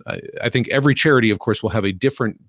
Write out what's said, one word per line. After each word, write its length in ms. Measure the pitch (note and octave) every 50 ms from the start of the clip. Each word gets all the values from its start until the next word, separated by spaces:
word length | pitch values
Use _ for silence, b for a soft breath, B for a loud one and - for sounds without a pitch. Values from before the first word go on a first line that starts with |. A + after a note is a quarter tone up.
| -
I, 160 | - G1+ - - - - - -
I 60 | A#2
think 180 | - B2+ A#2 -
every 240 | C3 C#3 C#3 D3 C3
charity, 380 | - - D#3+ C#3 B2+ A2+ A2
of 80 | G2+ -
course, 240 | - A#2 G#2 - -
will 80 | G#2+
have 140 | F#2+ A2+ G2
a 60 | G2
different 480 | F#2+ F#2 - C3+ - - A#2+ G#2+ - - _